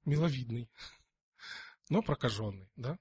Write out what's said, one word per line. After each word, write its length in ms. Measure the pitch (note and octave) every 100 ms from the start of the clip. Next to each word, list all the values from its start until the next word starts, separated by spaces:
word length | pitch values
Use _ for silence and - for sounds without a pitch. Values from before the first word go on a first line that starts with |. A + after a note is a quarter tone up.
Миловидный, 640 | - D3 E3 C3+ A#2+ A#2 A#2 - - - _ _ _ _ - - - - _
но 140 | F3+
прокаженный, 680 | A3+ C#3+ B2 G#2 G#2+ G2 F#2 -
да? 220 | B2 F3